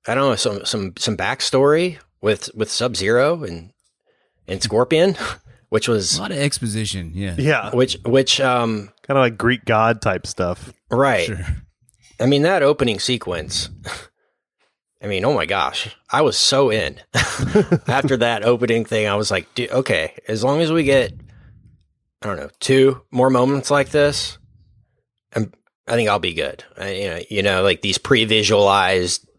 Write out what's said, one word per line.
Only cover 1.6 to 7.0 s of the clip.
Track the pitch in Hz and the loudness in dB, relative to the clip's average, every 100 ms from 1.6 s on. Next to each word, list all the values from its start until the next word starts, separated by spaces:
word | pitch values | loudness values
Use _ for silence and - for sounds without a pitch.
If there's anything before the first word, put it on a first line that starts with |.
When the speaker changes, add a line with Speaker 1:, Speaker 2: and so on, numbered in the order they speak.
| 143 156 180 156 _ _ | 2 2 -2 -6 _ _
Speaker 1:
with, | 104 104 - | -2 -2 -4
with | - 107 | -6 -6
Sub-Zero | - 123 101 98 120 143 170 113 | -2 -4 -2 0 2 2 -2 -8
and, | 85 87 _ _ _ _ _ _ _ - | -12 -16 _ _ _ _ _ _ _ -10
and | 95 | -6
Scorpion, | 107 107 127 160 185 - - - | -2 0 2 2 2 0 -6 -12
<laughs> | - - - | -18 -20 -4
which | 110 - | -2 0
was | 110 90 - | -2 -2 -2
Speaker 2:
A | |
lot | 180 | -2
of | 160 | -2
exposition, | 143 - 117 107 104 95 | -2 -2 -4 -4 -4 -6